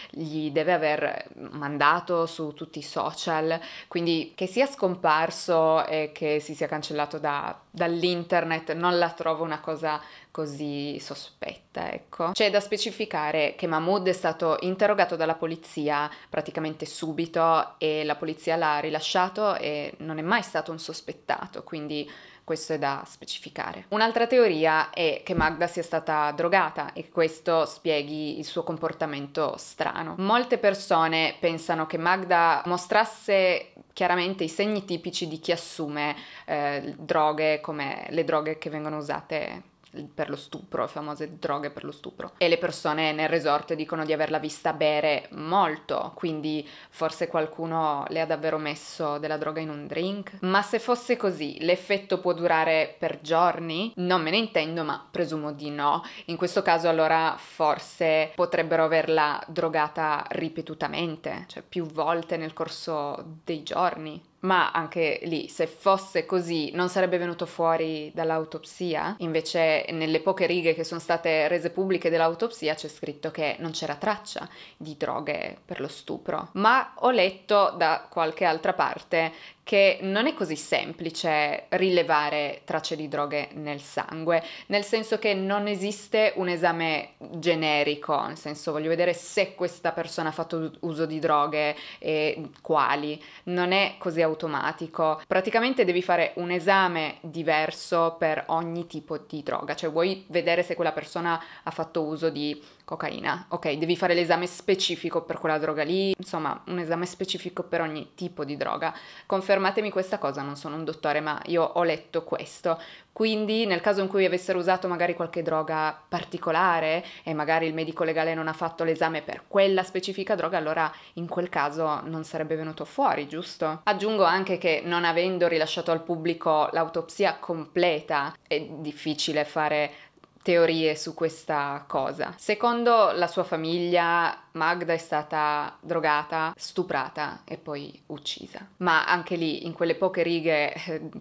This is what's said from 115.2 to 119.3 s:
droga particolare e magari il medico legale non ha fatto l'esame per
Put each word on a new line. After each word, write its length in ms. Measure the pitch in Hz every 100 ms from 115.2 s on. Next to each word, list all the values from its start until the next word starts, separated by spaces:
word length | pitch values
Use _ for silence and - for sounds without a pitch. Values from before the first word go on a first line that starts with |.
| 170 175
droga 580 | 160 156 156 156 156 - -
particolare 960 | 175 - 170 - 165 185 170 156 165 170 -
e 100 | -
magari 320 | 156 151 160 160
il 80 |
medico 300 | 160 160 160
legale 320 | 165 160 160 160
non 120 | 156
ha 60 |
fatto 300 | 156 170 -
l'esame 400 | 165 156 165 160
per 220 | -